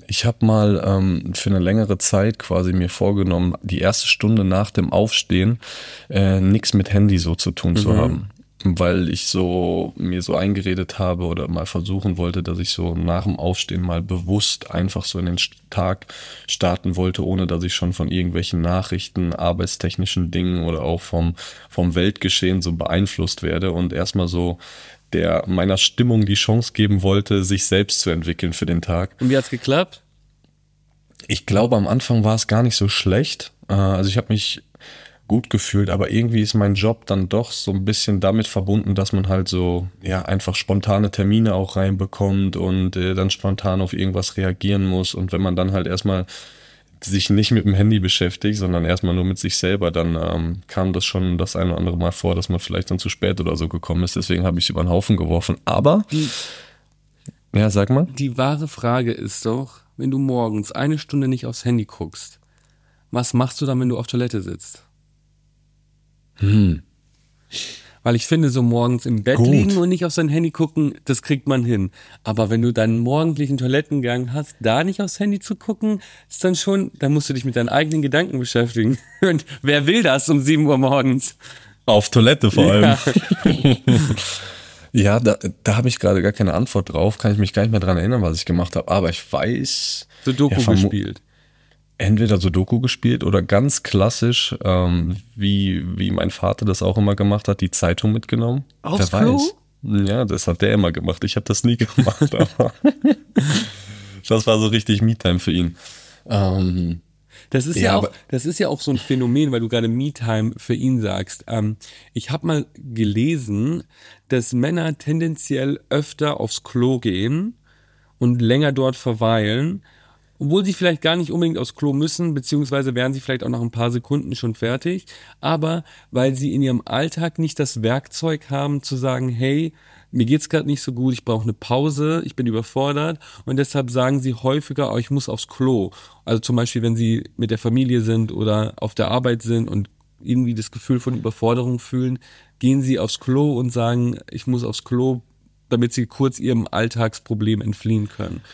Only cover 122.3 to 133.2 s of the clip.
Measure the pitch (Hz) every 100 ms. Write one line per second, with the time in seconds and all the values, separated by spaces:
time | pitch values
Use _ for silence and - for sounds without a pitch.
122.3 | 143 123 147 135 139 131 123 131 135 -
123.3 | 127 - 120 117 113 120 120 - 147 -
124.3 | 120 120 110 113 131 170 185 - - -
125.3 | - 143 160 160 165 - - _ 123 135
126.3 | 131 139 120 135 123 - 123 160 160 165
127.3 | - 160 - 139 117 110 131 - - 160
128.3 | 151 - 139 143 143 - 131 131 127 127
129.3 | 117 131 143 160 - _ - _ 123 117
130.3 | 147 - 160 147 143 - 120 131 123 -
131.3 | 110 110 107 - 123 151 143 151 165 -
132.3 | - 120 110 113 131 139 143 160 156